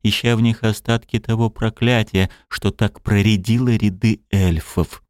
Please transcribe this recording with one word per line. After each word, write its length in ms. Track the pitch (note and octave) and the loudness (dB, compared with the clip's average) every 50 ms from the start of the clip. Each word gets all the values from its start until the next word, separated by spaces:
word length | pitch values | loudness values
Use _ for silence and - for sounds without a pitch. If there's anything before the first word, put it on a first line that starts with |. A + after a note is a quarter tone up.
ища 340 | - A2 G2+ - - A#2+ A#2+ | 0 -2 -2 0 0 0 2
в 60 | A2 | 2
них 220 | A#2 A#2 A2+ - - | 2 0 0 0 -2
остатки 560 | A2 G#2 - _ - A#2 A#2 - _ - A2+ | -2 -2 -2 _ -2 -2 -2 -2 _ -6 -6
того 320 | - - A2+ A2+ A#2 A2 | -2 -2 0 0 0 -2
проклятия, 800 | - - A#2 A2 - - A#2+ A#2+ B2 A#2 G#2+ - - F#2+ F#2+ F#2 - - _ | -2 -2 -4 -4 -2 -2 0 0 2 0 -2 0 0 0 0 0 -4 -14 _
что 240 | _ - - - G2+ | _ -12 -4 -4 -4
так 320 | - - A2 G2+ - - _ | -2 0 -2 -2 -2 -6 _
проредило 680 | - G#2+ G2+ G2+ A2 G#2+ G2 F2+ - A2+ A#2+ B2+ B2 | 0 0 2 4 2 2 0 0 0 0 0 2 0
ряды 520 | A#2 A2 G#2+ G#2 F#2 F#2 - A2 A2 - _ _ | 0 2 0 -2 -2 0 0 0 0 -2 _ _
эльфов. 720 | - G2 F#2+ F2+ E2+ D#2+ - - - F2 E2 - - - _ | 0 0 2 2 0 -2 -4 -6 -4 -4 -4 -4 -6 -20 _